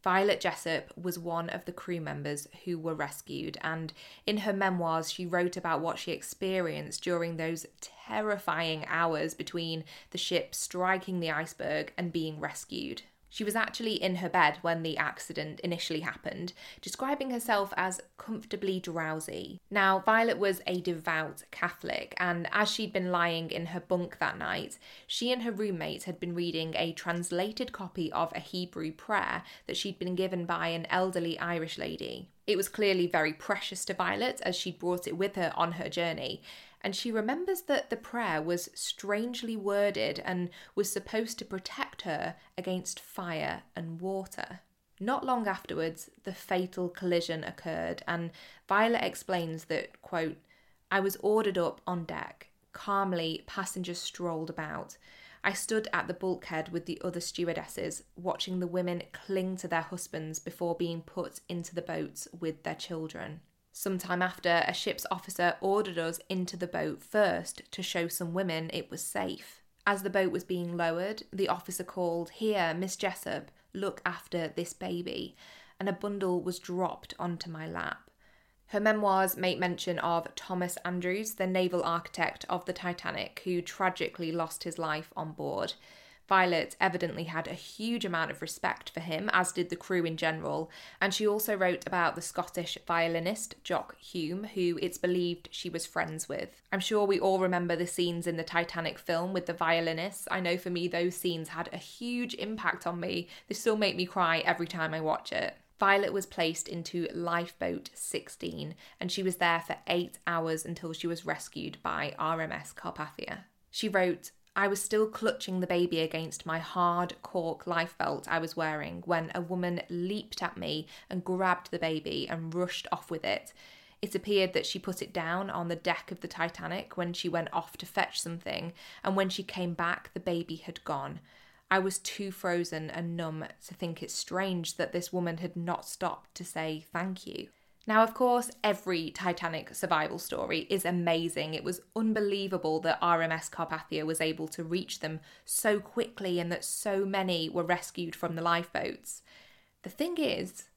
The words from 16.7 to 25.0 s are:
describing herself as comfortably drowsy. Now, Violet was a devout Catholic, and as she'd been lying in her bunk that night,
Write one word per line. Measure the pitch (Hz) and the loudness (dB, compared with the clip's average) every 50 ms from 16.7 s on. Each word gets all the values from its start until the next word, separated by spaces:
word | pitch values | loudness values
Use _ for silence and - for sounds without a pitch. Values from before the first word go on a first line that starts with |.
| - - | -16 -10
describing | - - - - 269 269 294 277 269 262 | -10 -10 -4 -2 0 0 0 0 -2 -4
herself | 247 233 233 - 220 202 196 196 - | -4 -4 2 2 4 4 4 2 0
as | - 180 190 180 - - - _ | 0 0 0 -2 -4 -10 -16 _
comfortably | - - - 220 214 - - - 202 - 190 190 185 | -14 -8 -6 -6 -6 -4 -6 -4 -2 0 0 0 0
drowsy. | 185 180 160 170 160 156 156 160 156 - - 87 - - - 185 _ _ | -2 -2 -4 -2 -2 0 -2 -2 -4 -6 -6 -6 -8 -8 -12 -14 _ _
Now, | 202 208 196 190 190 190 | 4 6 8 8 6 6
Violet | 190 - 220 226 226 233 - 170 | 6 6 6 8 6 6 4 6
was | 202 196 185 190 - | 4 4 4 2 0
a | - 180 180 | 0 0 0
devout | 175 180 170 160 160 175 165 160 156 147 147 - - - | 0 0 -2 0 0 0 0 2 0 -2 -6 -12 -14 -14
Catholic, | - - - 175 - - - - - - - - - | -4 -2 -2 -2 -2 -4 -4 -4 -2 -2 -4 -6 0
and | - 180 180 175 170 170 - | 2 4 4 4 2 0 2
as | - 208 208 208 | 4 4 4 4
she'd | - - 220 180 - | 4 0 0 0 0
been | 190 185 180 | 0 2 4
lying | 180 175 170 170 165 165 165 160 | 4 4 4 4 4 0 -2 -2
in | - - 170 | -2 -4 -4
her | 165 175 175 | -2 -4 -6
bunk | 170 - 185 180 175 175 - - | 0 2 2 2 2 -2 -2 0
that | 160 - - - | 0 0 0 -2
night, | - - 92 - - - - - - - - - | -2 -2 0 -2 -2 -6 -10 -16 -16 -20 -20 -20